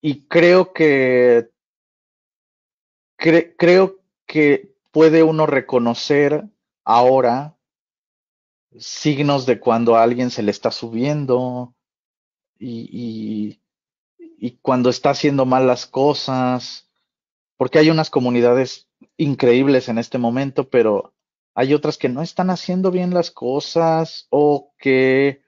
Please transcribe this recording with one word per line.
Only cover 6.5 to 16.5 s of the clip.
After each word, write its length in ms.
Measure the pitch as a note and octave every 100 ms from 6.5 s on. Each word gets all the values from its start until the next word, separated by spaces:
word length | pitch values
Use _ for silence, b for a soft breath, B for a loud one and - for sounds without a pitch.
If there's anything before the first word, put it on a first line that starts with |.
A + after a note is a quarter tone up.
| _ _ _
ahora 720 | - A#2 B2+ C3 A#2+ B2 D3 _ _ _ _ _ _ _ _ _ _ _ _ A#2
signos 680 | - - D3+ C#3 C#3+ C#3+ B2+
de 140 | A2
cuando 360 | - A2+ A#2 A2+
a 60 |
alguien 280 | A#2 B2 B2+
se 120 | A#2+
le 80 | G#2
está 200 | G2+ A#2
subiendo 1040 | - A#2 A2+ C3 D3+ C3+ B2+ B2+ B2 B2 _ _ _ _ _ _ _ _ _
y, 1000 | C3 A#2 - G#2 A#2+ A2 G#2+ G#2+ G#2+ -
y, 40 | _ _ _ _ _ _ E4+ _
y 200 | B2 -
cuando 280 | - B2+ B2
está 220 | B2 C#3+
haciendo 340 | C#3 D3 C#3 B2+
mal 200 | B2+ C3
las 200 | B2+ -
cosas, 1000 | B2+ C#3+ C#3+ - C3 B2+